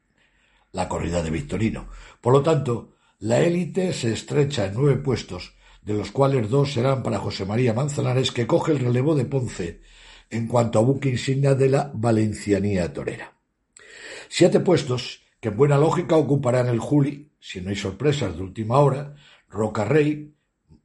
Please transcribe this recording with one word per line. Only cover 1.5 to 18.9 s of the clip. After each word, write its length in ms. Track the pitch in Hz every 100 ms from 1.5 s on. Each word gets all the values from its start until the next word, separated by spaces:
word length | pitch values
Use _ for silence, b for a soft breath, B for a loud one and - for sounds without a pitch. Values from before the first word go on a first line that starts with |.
| 92 110 - - B B B
Por 120 | 120
lo 100 | 139
tanto, 500 | 143 151 139 117 - b b b
la 220 | 104 123
élite 500 | 165 175 165 190 185
se 220 | - 117
estrecha 540 | 104 - 135 143 - 98
en 80 | 104
nueve 220 | 143 127
puestos, 580 | 139 110 - 90 - b b b
de 100 | -
los 160 | 104 98
cuales 400 | - 135 135 104
dos 240 | 139 143
serán 300 | - 127 135
para 160 | 120 117
José 260 | 101 - 95
María 260 | 110 127
Manzanares, 600 | 110 147 - 123 127 131
que 160 | - 120
coge 240 | 170 165
el 80 | 147
relevo 340 | 123 120 139
de 120 | 151 117
Ponce 560 | 135 113 - 87 - B B B B B
en 160 | 113 113
cuanto 320 | 120 113 110
a 20 |
buque 280 | 120 135 139
insignia 440 | 120 - 135 139
de 160 | 135 135
la 220 | 139 -
valencianía 960 | 113 113 113 107 98 - 98 101 95 82
torera. 460 | - - - - _ _ _ _ _ B B B B B
Siete 340 | - 175 185
puestos 600 | - 160 - 123 - - _ _
que 100 | 113
en 80 | 101
buena 200 | 143 143
lógica 380 | 160 165 131 160
ocuparán 540 | 120 139 123 123 123
el 100 | 117
Juli, 500 | 110 147 139 - - _
si 220 | - 95
no 80 | 90
hay 60 | 101
sorpresas 600 | 98 - 147 - 101 85
de 60 |
última 380 | 95 110 107 127
hora, 340 | 143